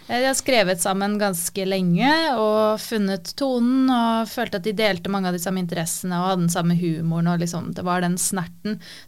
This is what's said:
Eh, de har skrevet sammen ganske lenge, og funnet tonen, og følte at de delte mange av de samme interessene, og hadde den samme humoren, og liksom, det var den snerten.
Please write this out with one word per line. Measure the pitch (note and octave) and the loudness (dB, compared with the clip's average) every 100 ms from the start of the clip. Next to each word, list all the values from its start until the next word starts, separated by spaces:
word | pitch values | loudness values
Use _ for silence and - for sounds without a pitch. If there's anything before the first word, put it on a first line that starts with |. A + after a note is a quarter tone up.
| - | -6
Eh, | A#3+ | 0
de | C4 | 0
har | C4+ | 0
skrevet | - B3 F#3 F#3 | 2 2 4 2
sammen | G3+ F#3+ G3+ G#3 | 0 0 0 0
ganske | G#3 F3 - - F#3+ | 0 -2 -4 -4 -2
lenge, | F#3+ F#3 F3 B3 D#4+ D#4+ A#3+ | 0 2 4 4 4 2 2
og | G#3+ G#3+ G#3+ G#3+ | 2 4 2 0
funnet | - A3+ G3 G3 F#3 - | -2 -2 0 -2 -6 -4
tonen, | C#4 B3 A#3+ C4 C4 | -2 2 2 4 4
og | B3 A#3 A3+ A3+ | 4 2 2 -2
følte | - A3+ G3+ | -4 -4 -4
at | |
de | F#3+ | -4
delte | G#3 A3 F#3 F#3+ | 0 0 0 -2
mange | G3 F#3 | -2 0
av | |
de | F3+ | -2
samme | F#3 F#3+ | -2 -2
interessene, | F3 E3+ E3+ - F#3 F3 | -2 -4 -4 -6 -4 -2
og | F#3 | 0
hadde | F#3 | 2
den | E3+ | 2
samme | F3 E3+ E3+ | 2 2 2
humoren, | F3 D#3+ E3 E3 E3+ | 2 0 0 0 0
og | F3 | 0
liksom, | F3 F3 - | -2 -4 -6
det | F3+ F3+ | -6 -2
var | F3+ | 0
den | F3 F3+ | 0 0
snerten. | - G3 F3 - G#3 G#3 - - | -2 -4 -6 -8 -8 -8 -10 -20